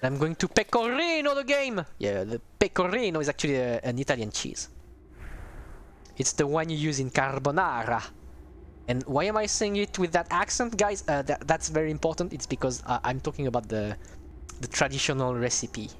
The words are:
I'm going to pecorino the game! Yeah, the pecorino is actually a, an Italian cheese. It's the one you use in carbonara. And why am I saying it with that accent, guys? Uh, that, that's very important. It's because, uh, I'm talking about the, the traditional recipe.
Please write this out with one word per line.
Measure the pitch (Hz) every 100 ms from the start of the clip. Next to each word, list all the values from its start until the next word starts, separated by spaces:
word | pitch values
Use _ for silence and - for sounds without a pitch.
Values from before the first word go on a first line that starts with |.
I'm | 131 139
going | 156 165
to | 175
pecorino | - 208 240 226 254 339 330 294
the | 277
game! | 262 285 269 214 160 -
Yeah, | 101 101
the | 95 117 - -
pecorino | 202 - 180 208 226 160
is | 147
actually | 143 156 135
a, | 123 120
an | 127 123
Italian | 139 135 107
cheese. | - - - - - - - - - - - - - - - - - - -
It's | 127
the | - 143
one | 156 165
you | 160
use | 151 139
in | 131
carbonara. | 131 135 135 135 151 180 123 113 117 - - - - - - - - -
And | 123
why | 131 139 185
am | 214
I | 214
saying | - 208 202
it | 202 -
with | 175
that | 170 170
accent, | 175 202 - 240 220
guys? | 208 196 -
Uh, | 143
that, | 139 143 143
that's | 160 -
very | 156 156
important. | 151 160 156 180
It's | 143 -
because, | 135 131 120 -
uh, | 120
I'm | - 131
talking | 139 147 139
about | 120 110
the, | 107 104 104 - - - - - -
the | 127
traditional | - 139 135 - 135 127 123
recipe. | 120 - 117 - 107